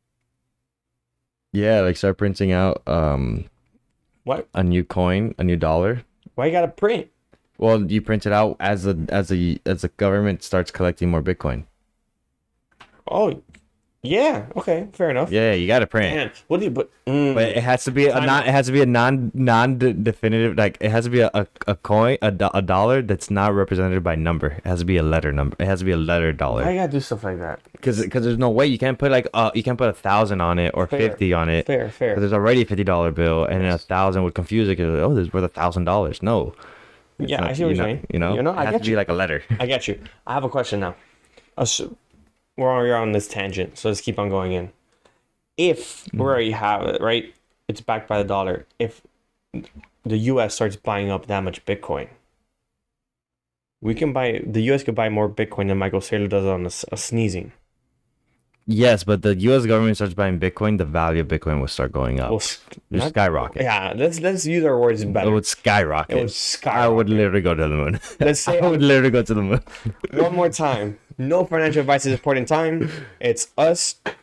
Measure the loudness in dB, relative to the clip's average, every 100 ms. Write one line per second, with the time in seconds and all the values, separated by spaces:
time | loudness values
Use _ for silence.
0 | _ _ _ _ _ _ _ _ _ _
1 | _ _ _ _ _ 0 2 4 2 2
2 | 0 0 0 0 2 2 2 0 -2 0
3 | 2 0 -2 -4 -8 _ _ _ _ _
4 | _ _ -6 -6 -4 0 2 2 0 0
5 | 0 0 -2 -2 0 2 2 2 0 -2
6 | -8 _ -12 -4 0 2 0 0 0 0
7 | -6 _ _ _ _ 0 2 4 2 0
8 | 0 -2 0 2 0 0 -2 -2 -2 -2
9 | -2 -2 0 0 0 0 -4 -4 -4 -2
10 | 0 2 0 -2 -2 -2 -2 -2 -2 0
11 | 0 0 -2 -2 -4 -6 -10 _ _ _
12 | _ _ _ _ _ _ _ _ -20 _
13 | -4 0 0 -2 -10 -20 _ _ _ _
14 | -2 0 2 0 -6 -6 -2 -2 -4 -2
15 | 0 0 0 2 2 2 2 2 2 0
16 | 0 -2 -6 -8 -4 -2 -2 -4 -6 _
17 | -2 0 2 2 0 0 0 0 0 2
18 | 2 4 2 2 2 2 2 4 4 4
19 | 4 2 -2 0 4 4 4 2 2 2
20 | -2 0 0 2 2 2 0 0 0 0
21 | 2 2 2 2 -4 -6 -4 -4 0 2
22 | 4 2 0 0 0 0 0 2 4 2
23 | 0 -4 -2 0 2 2 2 0 0 0
24 | 0 0 0 0 -2 -4 -4 -2 2 2
25 | 2 2 0 0 -2 -2 -2 0 0 0
26 | 2 2 0 0 -2 0 0 0 -2 -2
27 | -4 -6 -6 -8 -8 -10 _ -6 -2 -2
28 | -2 -2 0 0 2 2 2 2 -2 0
29 | 2 2 0 0 0 0 -2 0 -2 -2
30 | 0 2 2 0 0 2 0 0 -2 0
31 | 0 0 0 2 2 0 0 -2 -2 -2
32 | -2 0 0 2 4 4 2 0 0 2
33 | 0 0 2 2 0 0 0 -2 -2 0
34 | 2 0 -2 -2 -2 0 0 0 0 2
35 | 2 0 0 -2 -2 -2 -2 0 0 0
36 | -2 -4 -2 0 -2 -8 -20 -20 -20 -20
37 | _ -8 -4 -2 -2 -2 0 0 -2 -4
38 | -6 -2 0 0 -2 -2 -2 -2 0 0
39 | 0 -2 -2 -4 -4 -4 -2 -2 -4 -8
40 | -10 -16 -6 -4 -4 -4 -4 -4 -6 -8
41 | _ _ _ _ _ -6 -4 -4 -8 -14
42 | _ _ _ _ _ -2 0 2 2 0
43 | 0 -2 -2 -6 -6 -4 -6 -4 -4 -4
44 | -4 -4 -2 -2 -2 -4 -6 -14 _ _
45 | _ _ _ _ _ -2 0 0 -6 -18
46 | -8 -2 0 0 0 -2 -2 0 -2 -2
47 | 0 -2 -4 -16 _ _ -10 -8 -6 -6
48 | -2 -2 -2 -2 -2 -4 -8 -8 -8 -8
49 | _ _ _ _ _ -14 -14 -20 -20 _
50 | -4 -2 0 0 0 -2 -4 -4 -4 -4
51 | -2 -4 -4 -4 -4 -6 -6 -6 -6 -8
52 | -8 _ _ _ _ _ _ _ _ _
53 | _ _ _ _ _ _ _ _ -6 -2
54 | -2 0 -2 -2 -4 -2 2 0 -2 -2
55 | -2 0 -2 -2 -4 -2 -2 0 0 -4
56 | -4 -4 0 0 0 -2 -4 -8 -10 -10
57 | -4 -2 -2 -4 -10 -18 _ _ _ _
58 | _ _ _ _ _ _ -4 2 4 4
59 | 2 2 2 2 4 4 4 2 2 0
60 | -2 -2 -2 0 -2 -2 0 0 0 0
61 | 0 0 0 -2 -2 -2 -2 -4 -4 -2
62 | -2 -2 -2 -2 -4 -10 -16 -20 -6 -4
63 | -2 2 2 0 -4 -4 -2 -2 -4 -2
64 | -2 0 -2 -2 -2 2 2 4 2 2
65 | 0 0 2 2 0 -2 2 2 2 0
66 | -2 -2 -2 -4 -6 -4 -2 2 4 4
67 | 4 4 4 2 2 2 0 0 -2 -4
68 | -6 -2 0 0 0 2 2 4 4 6
69 | 4 4 2 0 0 -2 -4 -10 -10 -8
70 | -4 0 2 2 0 0 -2 0 -4 -8
71 | -14 -6 0 0 0 0 2 2 2 2
72 | 0 -2 0 0 2 0 0 0 -4 -6
73 | -16 -4 -2 0 -4 0 2 2 -2 -6
74 | -10 -10